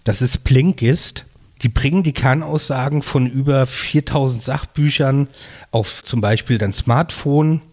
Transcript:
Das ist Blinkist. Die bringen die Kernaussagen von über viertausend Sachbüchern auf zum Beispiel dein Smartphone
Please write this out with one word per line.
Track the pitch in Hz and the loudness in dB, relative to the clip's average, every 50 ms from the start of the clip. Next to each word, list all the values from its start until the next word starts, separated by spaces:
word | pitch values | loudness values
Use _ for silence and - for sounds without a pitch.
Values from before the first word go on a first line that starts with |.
| - | -4
Das | - 104 98 | -4 -2 0
ist | 127 123 - - - | -2 -2 -2 -2 0
Blinkist. | - 131 131 147 185 185 - 117 113 151 - - - - - - - - - - - _ - | 2 4 4 4 4 2 2 2 0 0 0 -2 -8 -14 -14 -18 -20 -20 -20 -20 -20 _ -4
Die | - 120 | -2 0
bringen | - - 127 139 160 196 180 | 0 0 0 2 2 2 2
die | 156 | 0
Kernaussagen | 131 - 127 131 131 156 160 151 151 151 - - 135 131 127 143 147 147 | 0 0 2 2 2 0 0 -2 -4 -4 -4 -4 -4 -2 -2 -2 -2 -2
von | - - - 131 127 | -2 0 0 0 0
über | 123 127 135 139 143 139 135 131 | 0 0 0 0 2 2 2 2
viertausend | 127 - - - - - 151 139 - - 147 135 131 123 113 - | 0 -2 -6 -6 -2 0 0 0 0 0 0 0 0 -2 -4 -4
Sachbüchern | 131 135 147 - - - 151 147 151 - - 143 135 135 139 143 135 - - - - - - - - | -6 -6 -6 -6 -6 -2 0 0 2 2 2 2 2 2 2 0 -2 -6 -12 -20 -20 -20 -20 -8 -4
auf | - 113 104 - - - - | -2 -2 -2 -4 -8 -14 -10
zum | - - 120 | -6 -2 0
Beispiel | 104 101 110 107 - - 123 | 0 2 0 0 0 0 -2
dein | 104 104 98 - | 0 0 -2 -4
Smartphone | - - 120 117 139 170 - - - - 147 143 151 151 156 160 151 - - | -2 -2 0 2 2 0 -2 -6 -6 -2 0 2 2 2 2 0 -2 -4 -8